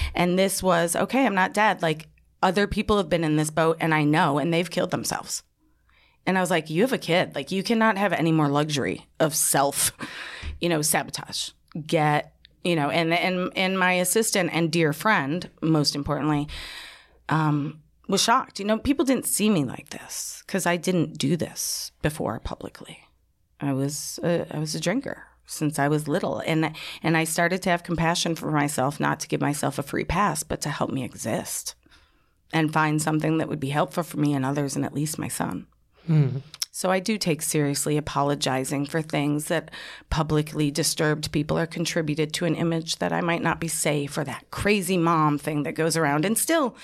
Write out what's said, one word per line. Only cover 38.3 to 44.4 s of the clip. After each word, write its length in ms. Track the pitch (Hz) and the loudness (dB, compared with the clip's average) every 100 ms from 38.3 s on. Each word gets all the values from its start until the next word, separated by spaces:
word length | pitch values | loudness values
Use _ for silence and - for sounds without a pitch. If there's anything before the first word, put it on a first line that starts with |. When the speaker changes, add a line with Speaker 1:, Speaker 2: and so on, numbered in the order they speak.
| 143 160 131 131 143 143 | 0 0 0 0 -2 -2
Speaker 1:
for 160 | 165 | -2
things 420 | 156 156 147 147 151 | -2 0 0 0 0
that 200 | 165 156 - - - - | -2 -2 -12 -16 -18 -4
publicly 640 | 160 151 151 151 151 147 | -2 2 2 0 0 0
disturbed 600 | 147 147 - 151 151 156 | 0 0 2 2 0 -2
people 260 | 160 151 160 | -2 0 0
or 80 | 165 | -2
contributed 640 | 175 165 175 151 151 156 | -2 -2 -2 0 0 -2
to 120 | - 175 | 0 -2
an 100 | 147 | 0
image 400 | 165 165 165 - | 0 -2 -4 -4
that 160 | 175 | -2
I 80 | 165 | 0
might 220 | 170 170 | 0 0
not 160 | 165 - | 0 -2
be 80 | 165 | -4
safe, 500 | - 156 147 139 156 | -2 0 0 -2 -4
or 60 | |
that 260 | 131 117 | -6 -8